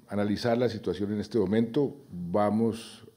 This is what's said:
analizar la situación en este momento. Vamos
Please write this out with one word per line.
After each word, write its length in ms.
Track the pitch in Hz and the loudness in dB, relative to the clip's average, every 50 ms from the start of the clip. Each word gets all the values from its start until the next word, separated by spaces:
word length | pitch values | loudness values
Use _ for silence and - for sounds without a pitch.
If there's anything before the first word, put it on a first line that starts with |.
| - | -14
analizar 500 | - 101 101 104 104 101 101 - 120 117 | -6 -2 0 0 0 0 0 2 0 2
la 120 | 120 127 113 | 2 2 0
situación 440 | 104 101 - 95 87 90 101 98 107 | -2 -2 -4 -4 -4 -2 -2 -2 -2
en 60 | 104 | -4
este 180 | 101 - - | -4 -2 0
momento. 600 | 113 92 87 107 113 117 113 - 147 139 120 - - - - | 0 2 4 4 2 2 2 2 0 0 0 -2 -10 -18 -14
Vamos 960 | 92 87 87 87 90 104 104 104 104 110 113 113 101 - - - - - - - _ | -12 -10 -8 -2 2 2 2 4 2 2 2 0 0 -4 -8 -16 -18 -20 -20 -20 _